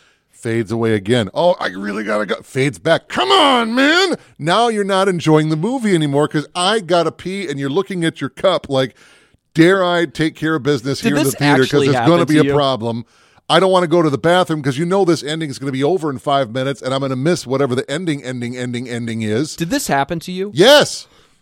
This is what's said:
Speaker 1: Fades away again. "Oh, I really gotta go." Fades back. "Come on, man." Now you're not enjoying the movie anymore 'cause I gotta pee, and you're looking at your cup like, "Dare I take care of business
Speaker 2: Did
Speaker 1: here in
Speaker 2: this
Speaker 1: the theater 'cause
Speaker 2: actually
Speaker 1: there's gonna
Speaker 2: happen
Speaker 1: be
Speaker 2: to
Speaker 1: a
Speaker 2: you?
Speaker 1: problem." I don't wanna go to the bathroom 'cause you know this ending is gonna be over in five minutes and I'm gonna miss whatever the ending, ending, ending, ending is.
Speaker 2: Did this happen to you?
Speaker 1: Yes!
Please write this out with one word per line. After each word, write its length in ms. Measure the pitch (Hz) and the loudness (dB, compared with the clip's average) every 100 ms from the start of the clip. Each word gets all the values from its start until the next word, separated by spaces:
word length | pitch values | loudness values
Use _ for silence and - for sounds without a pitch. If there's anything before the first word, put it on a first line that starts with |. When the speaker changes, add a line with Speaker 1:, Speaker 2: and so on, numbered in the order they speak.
| _ _ _ | _ _ _
Speaker 1:
Fades 400 | _ 117 117 98 | _ -4 -2 -2
away 220 | 113 113 | -2 0
again. 360 | 107 95 123 98 | 0 2 0 0
"Oh, 240 | - 175 - | 0 0 0
I 80 | 185 | -4
really 380 | 180 101 - 110 | -6 -8 -6 -4
gotta 200 | 208 101 | -4 -4
go." 100 | - | -6
Fades 380 | - 127 143 - | -6 -2 -2 -2
back. 300 | 165 156 - | 0 -2 -2
"Come 200 | - 370 | -4 2
on, 460 | 392 294 247 226 240 | 4 4 2 0 2
man." 400 | 277 339 381 247 _ - | 2 2 0 -2 _ -8
Now 300 | 147 190 240 | 0 2 2
you're 160 | 214 196 | 0 0
not 240 | 190 196 | 2 2
enjoying 400 | 175 156 156 156 | 0 2 4 2
the 80 | 156 | -2
movie 360 | 196 269 220 | -2 -2 0
anymore 360 | 175 151 139 147 | 0 2 0 0
'cause 180 | 156 143 175 | -2 -6 -2
I 240 | 180 226 | 0 0
gotta 320 | 165 175 160 | 0 0 0
pee, 380 | - 175 196 185 | -4 -8 -6 -6
and 100 | 139 | -6
you're 100 | 139 | -2
looking 360 | 156 190 185 165 | -2 -4 -4 -4
at 160 | - | -4
your 80 | 170 | -8
cup 400 | - 190 165 - | -2 0 0 0
like, 260 | 135 135 - - _ _ _ _ | -2 -2 -6 -20 _ _ _ _
"Dare 300 | - 165 190 | 4 4 4
I 220 | 180 175 170 | 2 0 -2
take 300 | - 160 - | -2 -4 -2
care 180 | 156 160 | -4 -2
of 80 | |
business 380 | 123 143 127 135 | -2 -2 -4 -2
Speaker 2:
Did 80 | - | 0
Speaker 1:
here 80 | 147 | 0
in 60 | 135 | -2
Speaker 2:
this 80 | |
Speaker 1:
the 60 | - | 0
theater 180 | 143 135 | 2 4
'cause 0 | 131 | 4
Speaker 2:
actually 220 | 143 139 | 2 2
Speaker 1:
there's 100 | 127 117 | 2 4
gonna 120 | 170 | 4
Speaker 2:
happen 60 | 165 | 4
Speaker 1:
be 60 | 156 | 4
Speaker 2:
to 40 | |
Speaker 1:
a 40 | 139 | 4
Speaker 2:
you? 80 | |
Speaker 1:
problem." 520 | 143 139 127 117 117 - _ _ _ - | 2 0 0 -4 -6 -10 _ _ _ 0
I 100 | 156 | 4
don't 120 | 190 | 4
wanna 160 | 185 175 | 4 4
go 140 | 175 | 2
to 60 | 160 | 2
the 60 | 135 | 0
bathroom 420 | 160 180 175 156 | 2 2 2 -2
'cause 160 | 143 127 | -2 -2
you 80 | 175 | -2
know 180 | 196 175 | 2 2
this 180 | 156 | 0
ending 260 | 143 160 160 | -4 -6 -6
is 80 | 110 | -8
gonna 140 | 135 | -6
be 120 | 131 | -2
over 260 | 143 185 156 | 0 0 -2
in 80 | 127 | -6
five 320 | 151 139 123 | -2 0 -2
minutes 300 | 123 131 139 | -4 -4 -6
and 120 | 127 | -4
I'm 80 | 135 | -4
gonna 140 | 139 127 | -4 -2
miss 320 | 143 175 120 | -2 -2 -2
whatever 260 | 135 139 123 | -2 0 -2
the 140 | 131 | -4
ending, 340 | 147 180 143 | -6 -4 -6
ending, 320 | 123 127 120 127 | -6 -8 -8 -6
ending, 320 | 123 120 123 | -6 -6 -8
ending 360 | 120 117 113 | -8 -6 -4
is. 320 | 107 110 156 - | -2 -2 -2 -6
Speaker 2:
Did 160 | 170 | -4
this 160 | 269 - | -4 -2
happen 320 | 139 139 165 | -2 -2 -6
to 100 | - | -8
you? 200 | 180 202 | -8 -4
Speaker 1:
Yes! 540 | 143 220 294 202 - - _ _ _ | 4 6 6 4 -2 -16 _ _ _